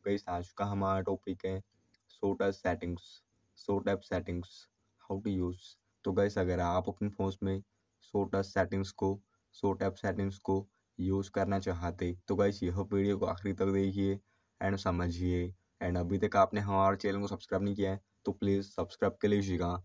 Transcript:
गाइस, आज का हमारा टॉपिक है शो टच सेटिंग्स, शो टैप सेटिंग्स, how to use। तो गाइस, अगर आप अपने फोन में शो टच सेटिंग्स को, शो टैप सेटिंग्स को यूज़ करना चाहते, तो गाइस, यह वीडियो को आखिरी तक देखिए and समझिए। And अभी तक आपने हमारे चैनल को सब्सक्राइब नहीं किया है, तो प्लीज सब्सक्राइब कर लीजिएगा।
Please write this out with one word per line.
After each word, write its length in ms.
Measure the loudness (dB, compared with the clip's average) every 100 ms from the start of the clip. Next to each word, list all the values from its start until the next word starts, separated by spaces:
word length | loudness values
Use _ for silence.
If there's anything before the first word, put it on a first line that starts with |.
| 0
गाइस, 200 | -2 -2
आज 200 | -6 -6
का 140 | -4 -2
हमारा 360 | 0 0 0
टॉपिक 440 | 0 -4 -6 -6 -4
है 140 | -6 -8 _ _ _ _
शो 240 | -4 -2
टच 220 | 0 0 0
सेटिंग्स, 480 | -2 -2 -4 -6 -10 -20 _ _ _ -12
शो 200 | -2 0
टैप 200 | 0 -2
सेटिंग्स, 500 | -2 -4 -2 -6 -6 -16 -20 _ _ _
how 160 | -8 -6
to 140 | -2 -2
use। 340 | -2 -4 -14 -20 _ _ -2
तो 60 |
गाइस, 260 | 2 2 2
अगर 220 | 0 2
आप 300 | 2 0 -2
अपने 200 | -4 -4
फोन 240 | -2 -4 -2
में 180 | -2 -2 -6 _ _ _
शो 220 | -4 -2 0
टच 200 | 0 0
सेटिंग्स 460 | 0 2 0 -2
को, 300 | -2 -2 -2 _ _ _ -2
शो 180 | -2
टैप 200 | 2 0
सेटिंग्स 440 | 0 -4 -2 -2 -4
को 280 | -2 -2 -2 _ _ -4
यूज़ 320 | 0 0 0
करना 280 | -2 0 0
चाहते, 560 | 0 -2 -4 -2 -4 -4 -2
तो 80 | 2
गाइस, 280 | 2 2
यह 180 | -2 -2 0
वीडियो 240 | 2 2 2
को 80 | 0
आखिरी 280 | -2 -4
तक 200 | 0 2
देखिए 460 | 4 2 2 0 0 _ _ _ _
and 160 | -2 0
समझिए। 680 | 0 0 0 0 0 0 -2 -8 _ _
And 140 | -2 0
अभी 200 | 0 0
तक 180 | 2 4
आपने 260 | 4 2
हमारे 360 | 0 4 4 4
चैनल 240 | 0 -2
को 60 | -4
सब्सक्राइब 360 | -6 -2 0
नहीं 120 | 0 0
किया 160 | 0
है, 100 | 0 _ _ -6
तो 60 |
प्लीज 340 | -2 2 2 0
सब्सक्राइब 520 | -6 -6 0 -2 2
कर 60 | 2
लीजिएगा। 480 | 2 2 0 0 -2